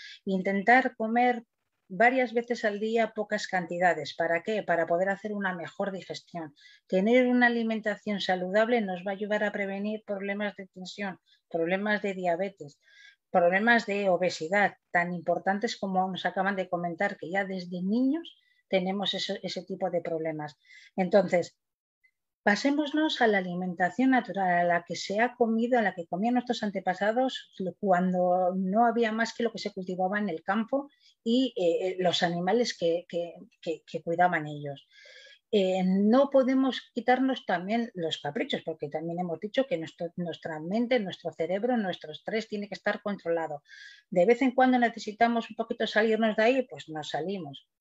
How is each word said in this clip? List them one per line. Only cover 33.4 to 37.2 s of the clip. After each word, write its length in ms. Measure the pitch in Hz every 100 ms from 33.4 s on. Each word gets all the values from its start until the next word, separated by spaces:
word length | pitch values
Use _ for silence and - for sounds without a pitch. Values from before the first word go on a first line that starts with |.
| 190 _
que, 220 | - 156 -
que 160 | 165
cuidaban 440 | 170 170 180 165 151
ellos. 420 | 147 143 139 _ - - - - - _
Eh, 320 | 214 185 185
no 460 | 185 190 208 247 277
podemos 600 | 277 254 262 262 233 -
quitarnos 520 | - 226 247